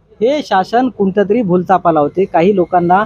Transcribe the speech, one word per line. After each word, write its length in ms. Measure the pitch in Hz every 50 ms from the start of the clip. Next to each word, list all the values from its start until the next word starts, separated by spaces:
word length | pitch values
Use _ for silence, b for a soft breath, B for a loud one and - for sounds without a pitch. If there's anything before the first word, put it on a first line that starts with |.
| _ _ - - 208
हे 160 | 254 294 302
शासन 460 | 285 - 214 190 185 - 226 240 262 247
कोणत्या 360 | - - 196 190 180 208 196
तरी 180 | 185 233 247
भूलथापा 500 | 226 175 180 180 175 - 190 175 - 175
लावते, 320 | 160 151 147 143 - 180 196
काही 320 | - - 160 170 202 208
लोकांना 480 | 185 170 - 180 175 175 170 180 196 220